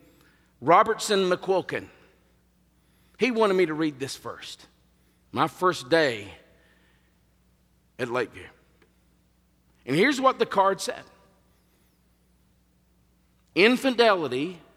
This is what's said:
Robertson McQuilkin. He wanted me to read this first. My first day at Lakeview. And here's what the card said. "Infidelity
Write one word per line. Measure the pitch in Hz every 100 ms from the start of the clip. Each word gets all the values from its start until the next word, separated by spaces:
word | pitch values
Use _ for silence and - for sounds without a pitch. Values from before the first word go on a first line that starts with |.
| _ _ _ _ _ -
Robertson | 123 180 220 220 - 196 185
McQuilkin. | 180 - 185 - 117 92 - _ _ _ _ _ _ _ _ _ _ _ -
He | 247
wanted | 226 214 185
me | 170
to |
read | 151 160 135
this | 131 -
first. | 117 90 - - - _ _ _ _ _ _
My | 117 156
first | - 185 160 131
day | 165 147 110 101 85 _ _ _ _ _ _ _ _ _ _ _ _ _ _ _ -
at | 120
Lakeview. | 123 110 98 87 _ _ _ _ _ _ _ _ _ _ _ _ _ -
And |
here's | 143 254 262
what | 262 254
the | 226
card | 196 196 196
said. | - - - _ _ _ _ _ _ _ _ _ _ _ _ _ _ _ _ _ _ _ _ _ _ _ _
"Infidelity | 156 214 254 269 226 233 190 143 123 165 175 -